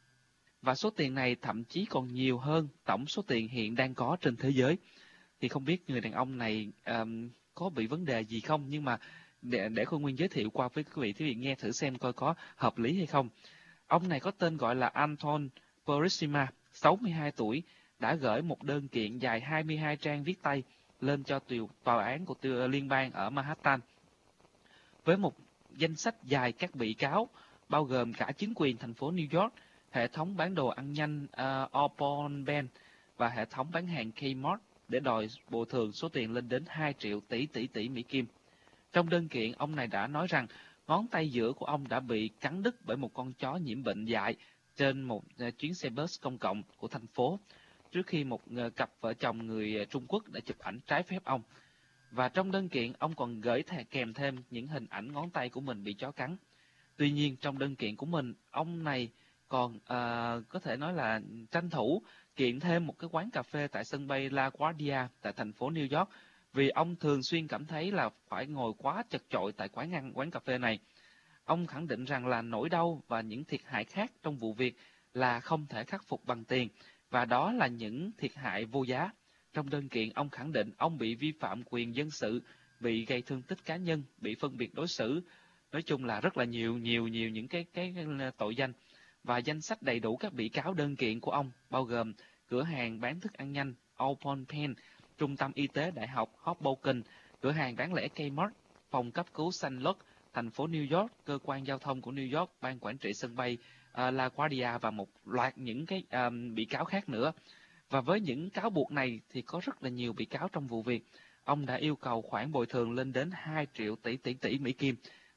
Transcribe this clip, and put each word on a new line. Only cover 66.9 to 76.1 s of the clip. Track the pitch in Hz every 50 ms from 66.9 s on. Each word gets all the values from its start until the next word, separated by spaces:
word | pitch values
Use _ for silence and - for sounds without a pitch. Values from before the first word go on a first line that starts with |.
| 175
thường | - - 151 143 135
xuyên | 127 - 170 165 160
cảm | 147 120 123 147
thấy | 156 160 151 160 196
là | 208 170 127 107 - _ _ -
phải | 104 92 127
ngồi | 143 151 139 123 113 107 -
quá | - 139 160 208 240 -
chật | - 131 - -
chội | - 104 92 104
tại | 107 - 98 101
quán | - 113 139 170 180
ăn, | 151 131 127 -
quán | 123 139 165
cà | - 120
phê | - - 127 123
này. | 123 113 110 101 - _ _ - - - - - _ _ - _ _
Ông | - 156 175 175
khẳng | 151 127 - 170 156
định | 117 110 127
rằng | 131 143 127 123
là | 127 123 117
nỗi | 113 117 117 110 127 165
đau | 180 170 170 170 165 139 - -
và | 120 113
những | 110 113 107 127 160
thiệt | - 147 - -
hại | - 135 110 107
khác | - - 190 214 262 - _
trong | - 156 147
vụ | 123 113 110
việc | 107 110 127 127 117 - - - - _ _ _ -
là | 123 127 127 120 120
không | - - 165 156 151 139
thể | 131 110 120
khắc | - 196 190 -
phục | -